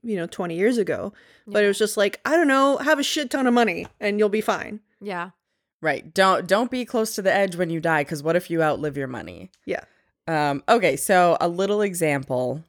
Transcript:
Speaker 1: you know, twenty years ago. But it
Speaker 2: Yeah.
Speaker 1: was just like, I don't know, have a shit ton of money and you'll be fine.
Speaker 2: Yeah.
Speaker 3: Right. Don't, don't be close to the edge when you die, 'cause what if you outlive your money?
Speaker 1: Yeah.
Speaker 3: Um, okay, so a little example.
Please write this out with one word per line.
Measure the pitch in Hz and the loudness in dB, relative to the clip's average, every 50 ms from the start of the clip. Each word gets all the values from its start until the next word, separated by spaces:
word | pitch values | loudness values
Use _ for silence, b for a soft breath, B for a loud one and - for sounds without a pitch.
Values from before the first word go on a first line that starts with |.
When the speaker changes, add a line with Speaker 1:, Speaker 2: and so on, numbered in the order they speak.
Speaker 1:
you | - 233 214 | -6 -6 -4
know, | 185 165 | -4 -6
twenty | 175 - - 185 175 165 | -8 -6 -8 -6 -6 -2
years | 170 196 233 254 233 | 0 2 2 2 2
ago. | 190 165 143 92 92 202 b b b b b b b | 0 -2 -2 -4 -6 -10 b b b b b b b
But | 214 202 208 | -2 0 2
it | |
Speaker 2:
Yeah. | 208 202 | 2 2
Speaker 1:
was | 196 - | 2 2
just | 220 202 - | 0 -2 2
like, | 220 202 202 - - _ | 0 0 0 -2 -4 _
I | 233 302 | 2 2
don't | 339 339 285 | 4 4 4
know, | 269 269 277 277 277 - | 4 6 4 4 2 2
have | - 294 311 285 | 2 0 0 2
a | 277 | 0
shit | - - 311 285 247 | -2 -2 -4 -4 -2
ton | - 285 254 | -2 0 2
of | 262 240 | 4 4
money | 233 240 214 170 170 - - _ _ | 4 4 2 0 -4 -8 -12 _ _
and | - 208 202 208 | -4 -2 0 2
you'll | 214 208 | 2 2
be | 196 220 | 2 0
fine. | 214 - 202 165 - - 208 214 _ _ _ _ | 0 -2 -2 -4 -6 -10 -12 -16 _ _ _ _
Speaker 2:
Yeah. | 196 208 185 175 170 185 _ _ _ _ _ _ _ _ _ _ | -12 -10 -8 -8 -10 -10 _ _ _ _ _ _ _ _ _ _
Speaker 3:
Right. | - 156 139 - - 156 | -4 -4 -4 -4 -8 -6
Don't, | _ 190 190 190 185 139 175 175 | _ 2 4 4 4 2 2 2
don't | 185 208 247 240 | 2 2 2 -2
be | 254 254 240 | -4 -6 -6
close | - - 233 220 220 - | -2 -2 -2 -2 -2 -4
to | - | -2
the | 190 190 | 0 2
edge | - 202 196 196 170 | 2 2 0 0 0
when | 170 180 165 | -4 -4 -2
you | 165 165 | -2 -2
die, | 156 170 160 151 | 0 0 0 0
'cause | 147 - 165 143 | 0 -2 -6 -4
what | 143 160 165 | -2 0 0
if | 175 170 - | 0 0 -2
you | 170 165 | -2 0
outlive | 160 151 143 98 147 151 135 | 0 0 0 -2 -4 -6 -6
your | 143 135 127 | -6 -8 -8
money? | 127 110 80 85 90 82 - 185 _ _ _ | -8 -10 -12 -12 -14 -16 -18 -20 _ _ _
Speaker 1:
Yeah. | - 180 - - _ _ _ _ _ _ _ _ | -10 -10 -10 -10 _ _ _ _ _ _ _ _
Speaker 3:
Um, | - 165 151 147 143 143 143 _ - | -4 -2 -2 0 -2 -2 -4 _ 2
okay, | - 240 185 160 139 | 2 4 4 0 0
so | - - - 196 180 175 175 160 - | 0 0 2 4 4 6 4 4 2
a | - 175 | 0 -2
little | 170 175 196 196 208 208 | 0 -2 -2 0 0 0
example. | 208 202 180 175 170 151 143 139 131 - 131 123 127 123 127 156 160 | -2 -2 -2 -2 -2 0 0 -2 -4 -4 -4 -2 -2 -2 -4 -8 -10